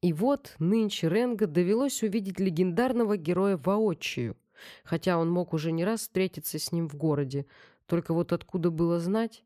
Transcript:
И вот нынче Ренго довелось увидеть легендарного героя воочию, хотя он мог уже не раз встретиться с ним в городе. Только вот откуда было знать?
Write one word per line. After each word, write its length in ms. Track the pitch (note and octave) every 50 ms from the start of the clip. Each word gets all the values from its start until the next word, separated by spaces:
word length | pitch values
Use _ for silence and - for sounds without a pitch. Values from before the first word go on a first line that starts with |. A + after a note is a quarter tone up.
И 120 | - F3 E3
вот 420 | D3 G3 B3+ C#4+ C#4 - - - -
нынче 500 | D#3 E3+ G#3 A3+ A3 G#3 G3 - - D#3+
Ренго 380 | E3 G#3+ A#3+ B3 A#3+ G3+ G#3+
довелось 560 | F#3+ D3 F3+ F3+ F3 G#3 A3+ C4+ C#4+ B3 - -
увидеть 380 | G#3+ F#3+ A3+ G3+ F#3+ F#3 -
легендарного 760 | G3 G3 E3 D3+ F#3 F#3 E3+ F3 A#3+ C4 B3+ A#3 A#3 G#3 G#3
героя 400 | G3 D#3 - F3+ F3 F#3+ G3+ G3
воочию, 800 | E3+ B2+ F3 G3 G#3 A3 G#3+ E3+ - - - - - B2 A#2 - _ _ _ _ - - - - - _
хотя 340 | - - E3 - - F3+ E3+
он 120 | E3 E3
мог 220 | F3 F3 F3 E3+ -
уже 200 | D#3+ D3 E3 D#3+
не 120 | E3 E3+
раз 160 | G3 A3+ A3
встретиться 580 | - - _ F#3 F#3+ F#3 - - D3+ - - D#3
с 140 | - - -
ним 160 | E3+ E3 D#3+
в 60 | C#3
городе. 500 | C#3+ D#3+ D#3+ D3 C#3+ D3 C3 C3 C#3 C#3+ _ - - - - _ _ _
Только 280 | _ - E3+ E3 - E3
вот 180 | E3 F3 - F3
откуда 380 | E3+ - _ - F#3 D#3+ F3
было 300 | E3 D#3 E3 E3+ E3+ E3+
знать? 420 | E3 F3 G3 A3 A3+ A3 - - _